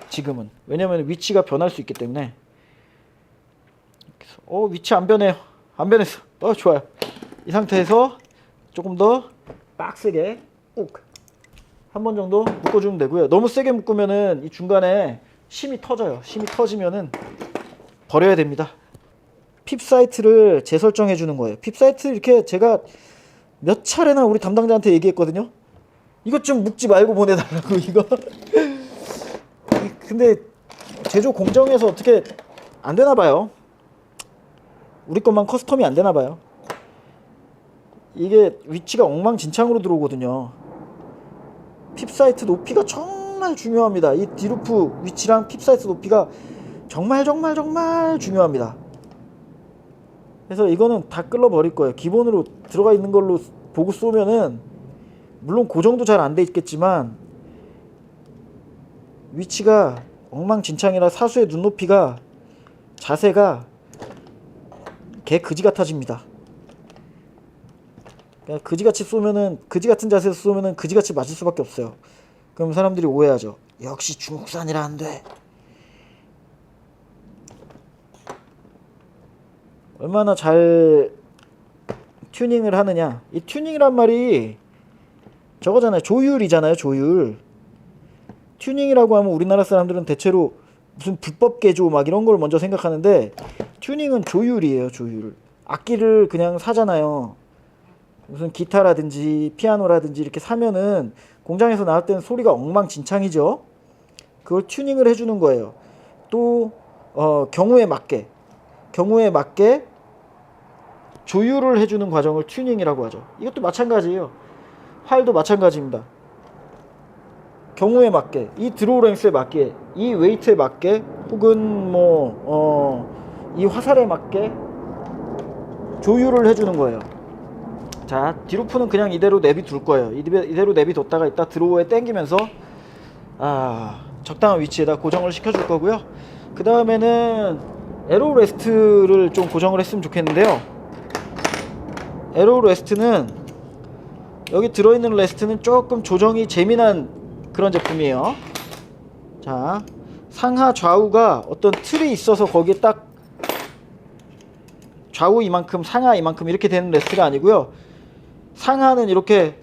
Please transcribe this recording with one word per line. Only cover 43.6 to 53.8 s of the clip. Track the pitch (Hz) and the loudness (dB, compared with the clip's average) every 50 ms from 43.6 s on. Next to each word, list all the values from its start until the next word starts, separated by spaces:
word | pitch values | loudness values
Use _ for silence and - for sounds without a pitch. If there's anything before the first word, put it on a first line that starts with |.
| - 226 226 233 226 214 196 175 160 143 135 | -6 -2 0 0 2 0 0 0 0 2 2
이 | 170 202 202 - | 0 -2 -4 -8
디루프 | - 196 208 247 - - 233 233 208 165 135 - - | -8 -6 -6 -6 -6 -4 -2 0 0 0 0 -4 -8
위치랑 | 175 180 - - - 214 220 220 214 - | -12 -12 -10 -6 -2 0 0 0 0 -4
핍 | - - | -12 -2
사이트 | - 277 254 - - 196 | 2 2 2 2 0 -4
높이가 | 175 - - 190 220 208 170 - - - - - - - - - - - - - | -8 -6 -2 0 2 2 0 -2 -6 -18 -20 -20 -20 -20 -20 -20 -20 -20 -20 -12
정말, | - 151 185 226 269 277 277 | -8 -6 -4 -2 0 0 0
정말, | 294 294 320 320 311 302 | 0 -2 -2 -2 -4 -4
정말 | 311 294 311 311 339 330 330 330 330 330 320 320 - | -4 -6 -6 -4 -4 -4 -2 -2 -2 -2 -2 -4 -4
중요합니다. | - 190 190 190 175 156 139 127 117 110 - - - - - - - - - - - - - - - - - - - - - _ _ _ _ _ _ - - - - - - - _ | -6 -2 0 0 2 2 0 -2 -6 -6 -10 -14 -20 -20 -20 -20 -20 -20 -20 -20 -20 -20 -20 -20 -20 -20 -20 -20 -20 -20 -20 _ _ _ _ _ _ -20 -20 -20 -20 -20 -20 -20 _
그래서 | - 185 196 208 180 | -8 -2 0 2 2
이거는 | 165 180 226 233 233 190 - - | 4 4 2 2 2 -2 -4 -8
다 | - 170 | -10 -10
끌어버릴 | 165 - 240 240 247 233 170 156 156 170 160 | -8 -6 0 2 2 2 4 2 2 2 0
거예요. | 170 143 131 120 | 0 -2 -2 -2
기본으로 | - - 170 196 233 240 233 214 175 - - - - - - | -4 -4 -2 0 0 2 2 0 0 -2 -4 -8 -20 -18 -6
들어가 | - 185 202 220 | -2 0 2 4
있는 | 208 202 196 196 | 4 2 2 2
걸로 | 196 202 196 190 175 165 - - - - - - | 2 2 2 2 0 -2 -4 -8 -20 -20 -20 -8
보고 | - 165 | -4 -4